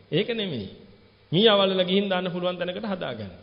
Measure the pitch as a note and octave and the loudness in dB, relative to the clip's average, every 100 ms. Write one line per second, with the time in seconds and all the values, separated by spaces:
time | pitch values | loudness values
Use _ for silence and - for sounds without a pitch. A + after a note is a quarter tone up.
0 | - D3+ A3+ A3+ G3 B2+ F#2+ - - - | -4 -2 0 -2 -4 -6 -8 -14 -20 -20
1 | - _ _ D#3+ A3+ G3+ F#3+ F#3 F3+ F#3+ | -20 _ _ 4 6 6 4 2 2 2
2 | G3+ F3+ F3+ F3 F3 F3+ F3 F#3 A3 F#3 | 2 -2 -2 -2 -4 -4 -6 -6 -6 -6
3 | D#3 A2+ G2+ F2 | -6 -8 -12 -14